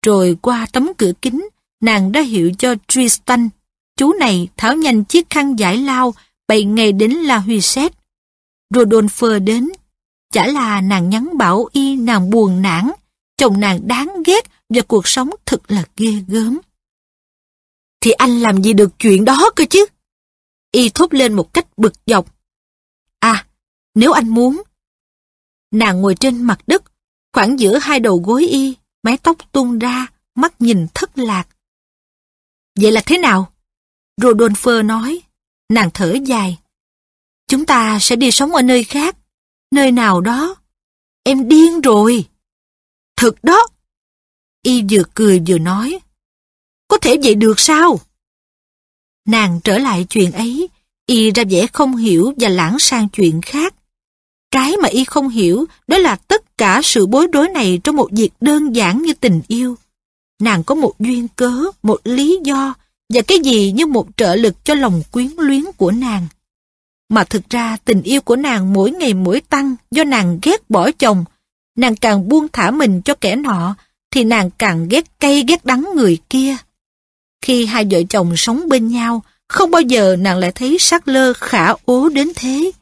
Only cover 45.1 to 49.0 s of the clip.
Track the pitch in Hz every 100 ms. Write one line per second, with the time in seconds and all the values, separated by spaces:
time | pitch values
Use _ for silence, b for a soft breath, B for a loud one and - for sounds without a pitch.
45.1 | - 214 185 165 175 165 196 247 370 _
46.1 | _ _ _ _ _ _ _ _ 427 -
47.1 | 294 269 208 220 208 - 311 349 214 _
48.1 | _ _ _ _ _ _ _ _ _